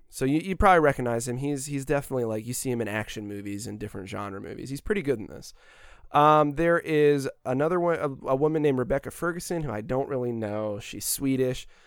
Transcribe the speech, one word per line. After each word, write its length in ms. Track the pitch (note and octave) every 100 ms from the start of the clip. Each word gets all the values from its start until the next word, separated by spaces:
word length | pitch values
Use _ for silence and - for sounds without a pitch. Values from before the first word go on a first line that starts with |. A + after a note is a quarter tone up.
| -
So 160 | - C3+
you, 140 | D#3
you 160 | F#3 F3
probably 240 | G3+ F3
recognize 480 | D3 - B2 A#2 A#2+
him. 100 | B2
He's, 300 | C#3+ C#3+ C#3+
he's 180 | C#3+ C3+
definitely, 400 | C#3+ - C3 A#2
like, 220 | A2 A#2
you 60 |
see 180 | B2+ C3
him 100 | A#2+
in 60 | G#2
action 400 | G#2+ G#2 A2+ G#2
movies 400 | G2+ G2+ G2+ G#2+
and 100 | G#2
different 320 | G#2 G2+ F#2+
genre 320 | G2+ G2+ G2
movies. 300 | - - B2
He's 100 | C#3
pretty 220 | - G#3
good 160 | C#3 A2+
in 80 | E2
this. 260 | - - - - - - - -
Um, 420 | D3 D3+ D3+ D3 C#3+
there 240 | E3+ E3+
is 500 | - D3+ D3 C#3+ C3+ - -
another 340 | C3 D#3+ F3+
one, 180 | E3+ D#3+
a, 280 | C#3+ C3+ -
a 60 | C3+
woman 280 | D3+ D#3+
named 160 | D3 B2+
Rebecca 320 | B2 C#3 A#2+
Ferguson, 500 | - E3+ E3+ - E3+
who 100 | D3+
I 100 | G#2+
don't 280 | A2+ C3 -
really 220 | C3 B2
know. 480 | A#2 G#2 G#2+ G#2+ G#2
She's 260 | - G2+ -
Swedish. 640 | - C3+ C3 B2+ C3 - -